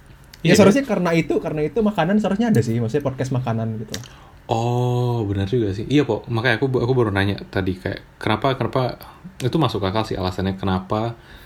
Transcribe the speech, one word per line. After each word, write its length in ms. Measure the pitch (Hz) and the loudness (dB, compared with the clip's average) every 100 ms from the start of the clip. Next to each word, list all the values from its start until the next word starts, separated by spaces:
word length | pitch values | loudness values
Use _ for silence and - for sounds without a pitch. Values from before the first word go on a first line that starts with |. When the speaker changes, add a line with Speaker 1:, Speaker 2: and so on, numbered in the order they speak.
| - - - - | -20 -20 -20 -2
Speaker 1:
Iya, 160 | 165 | 4
Speaker 2:
seharusnya 320 | 180 196 269 269 | 6 6 4 0
Speaker 1:
iya. 40 | |
Speaker 2:
karena 160 | 196 175 165 | 0 2 2
itu, 160 | 160 302 | 2 0
karena 240 | 170 156 151 | -2 -2 -2
itu 160 | 233 | 0
makanan 400 | 208 214 160 208 | 0 2 2 2
seharusnya 320 | 208 196 240 | 2 0 2
ada 80 | 127 | 2
sih. 160 | 110 117 | 2 0
Maksudnya 240 | 113 143 | 0 0
podcast 320 | 131 127 127 | -2 -4 -2
makanan 400 | 131 127 113 113 110 | -2 -2 -2 -4 -6
gitu. 140 | - - - - - - - | -8 -12 -14 -20 -20 -12 -4
Speaker 1:
Oh, 800 | 113 117 123 123 123 123 120 104 | -2 0 0 0 0 0 0 -2
benar 160 | 98 | -2
juga 320 | 98 123 113 98 | 0 0 0 -2
sih. 80 | |
Iya, 240 | 104 143 139 | 0 0 2
Po. 160 | 107 - | -2 -2
Makanya 300 | 113 123 110 | -2 0 0
aku, 160 | 139 127 | 0 0
aku 120 | 117 131 | 2 2
baru 160 | 110 | 2
nanya 240 | 98 98 98 - | 2 0 -2 -4
tadi, 240 | 98 95 92 | -2 -2 -2
kayak, 240 | 98 - - - | -4 -8 -12 -6
kenapa, 400 | - 107 139 131 | -2 0 0 0
kenapa, 400 | 113 135 127 - - - - - | -2 0 -2 -4 -14 -18 -18 -6
itu 180 | 127 170 | -2 0
masuk 240 | 135 107 | 0 0
akal 240 | 92 107 107 | -2 -2 -2
sih 80 | - | -2
alasannya 400 | 92 95 95 95 | -4 -2 -2 -2
kenapa, 640 | 98 92 95 107 113 120 - - | -2 -2 -2 -2 -2 -6 -16 -20